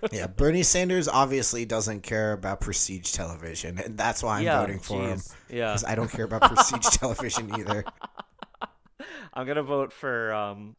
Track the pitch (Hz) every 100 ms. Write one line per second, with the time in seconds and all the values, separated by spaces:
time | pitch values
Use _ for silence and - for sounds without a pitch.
0 | 220 104 90 95 143 170 165 180 185 185
1 | 151 131 135 135 113 120 117 113 104 104
2 | - 110 107 104 95 95 - 98 - 95
3 | 87 - 85 82 82 82 82 90 - 107
4 | 110 110 117 107 165 147 104 98 - 98
5 | 95 95 - - - 120 113 104 107 113
6 | 117 - 113 110 254 117 - 240 - -
7 | 131 113 123 120 113 110 98 104 - -
8 | - - - _ - _ - _ _ -
9 | - 311 196 - 131 147 139 143 135 -
10 | 143 120 113 107 104 101 104